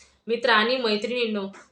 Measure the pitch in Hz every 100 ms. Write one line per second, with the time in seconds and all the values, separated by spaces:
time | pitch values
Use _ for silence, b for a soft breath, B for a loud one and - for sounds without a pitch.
0 | b b - 233 254 220 220 262 233 208
1 | 214 247 233 208 196 B B